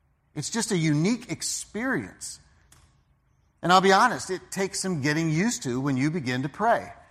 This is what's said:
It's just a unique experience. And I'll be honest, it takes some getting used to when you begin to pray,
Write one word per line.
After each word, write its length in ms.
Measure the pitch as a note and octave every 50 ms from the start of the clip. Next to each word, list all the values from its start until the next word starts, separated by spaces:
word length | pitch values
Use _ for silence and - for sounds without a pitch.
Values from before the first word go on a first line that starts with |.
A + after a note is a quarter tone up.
| _ _ _ _ _ _ -
It's 160 | D3 C#3+ -
just 200 | - A#3 - -
a 60 | G#3
unique 560 | E3+ D#3+ D#3+ D3 D3 E3 G3+ B3 A#3+ - D#3+
experience. 1040 | E3 - - - - - - - - G#3 A#3+ C4+ A#3+ D3+ G2+ F2 - - - - - - _ _ _ _ _ _ - - _ _ _ _ _ _ _ _ _ _ _ _ _ _ _ _
And 100 | - E3+
I'll 80 | F3+ F#3+
be 120 | F#3 G3
honest, 380 | F#3+ G3 A#3 A#3+ F3+ C3 - -
it 220 | F#3 F3 - -
takes 280 | - F3+ G3 F#3+ - -
some 200 | - F#3+ F3+ D3
getting 300 | B2 D3+ D3+ D#3+ E3 D#3+
used 320 | D3+ D#3+ G3+ A#3+ A#3 -
to 180 | - C3+ A#2+ B2+
when 160 | C3+ C#3+ C3+
you 140 | B2+ C3+ D3+
begin 320 | D#3+ F3+ B2 B2+ B2+ B2+
to 80 | C3+ D3+
pray, 420 | - - G#3 A#3 G#3+ - F#2 G2 - - - _